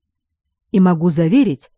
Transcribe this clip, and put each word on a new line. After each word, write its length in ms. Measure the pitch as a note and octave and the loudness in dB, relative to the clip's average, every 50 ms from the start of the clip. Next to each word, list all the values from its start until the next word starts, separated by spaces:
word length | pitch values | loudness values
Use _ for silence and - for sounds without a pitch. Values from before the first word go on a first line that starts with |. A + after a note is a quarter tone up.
| _ _ _ _ _ _ _ _ _ _ _ _ _ _ | _ _ _ _ _ _ _ _ _ _ _ _ _ _
«И 80 | - F#3+ | 0 2
могу 320 | F#3 F#3 F3+ D#3 E3 F3+ | 2 2 0 0 -2 -4
заверить, 640 | D#3 D3+ E3+ D#3+ F#3 C#4 C#4 G#3+ C#3+ - - _ _ | -2 -2 -2 0 0 0 0 0 -4 -8 -12 _ _